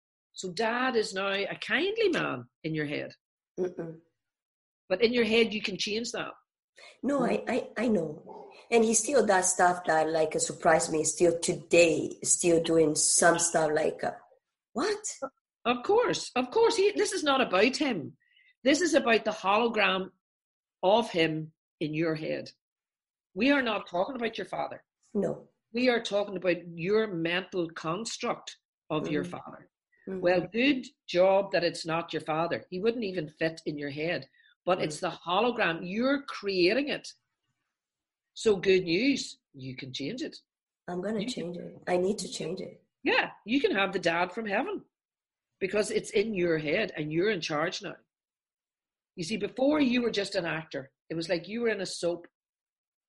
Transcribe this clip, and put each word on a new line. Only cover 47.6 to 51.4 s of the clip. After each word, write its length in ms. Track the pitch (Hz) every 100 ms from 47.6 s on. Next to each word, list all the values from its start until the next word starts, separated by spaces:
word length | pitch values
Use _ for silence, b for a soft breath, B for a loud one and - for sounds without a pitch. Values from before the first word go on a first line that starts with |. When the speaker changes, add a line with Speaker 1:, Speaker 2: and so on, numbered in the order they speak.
| 170 -
Speaker 1:
now. 140 | 190 - _ _ _ _ _ _ _ _ _ _ _ -
You 80 |
see, 120 | 160 214
before 420 | 196 - 269 302
you 220 | 262 247
were 80 | 240
just 240 | 190 190
an 100 | 196
actor. 460 | 170 156 160 135 131 _ -
It 60 |
was 140 | 160 165
like 180 | 170